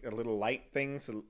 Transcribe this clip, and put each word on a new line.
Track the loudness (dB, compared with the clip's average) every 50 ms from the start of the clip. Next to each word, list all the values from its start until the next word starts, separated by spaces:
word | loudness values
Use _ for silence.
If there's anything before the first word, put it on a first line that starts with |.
| -6
uh, | -6 -4
little | -2 0 0 2 2
light | 4 2 2 0 -4 -2 0
things, | 0 2 2 0 -4 -4
the, | -4 -6 -6 -6 -8